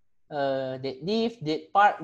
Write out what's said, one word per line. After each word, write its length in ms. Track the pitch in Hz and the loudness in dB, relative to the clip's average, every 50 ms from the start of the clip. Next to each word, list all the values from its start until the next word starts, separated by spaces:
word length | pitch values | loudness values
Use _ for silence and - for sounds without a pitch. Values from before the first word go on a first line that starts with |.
| _ _ _ _ _ - | _ _ _ _ _ -8
eh, 480 | 160 143 139 139 135 135 135 131 131 131 | -4 -2 0 0 0 -2 -2 -4 -6 -6
date 220 | 131 135 131 - 151 | -6 -8 -8 -6 -4
div, 280 | 175 214 226 226 233 233 - 147 | -2 0 0 0 -2 -4 -6 -4
date 240 | 147 156 151 - - - | -4 -4 -4 -4 0 4
part, 240 | 196 202 208 - - | 6 6 6 4 2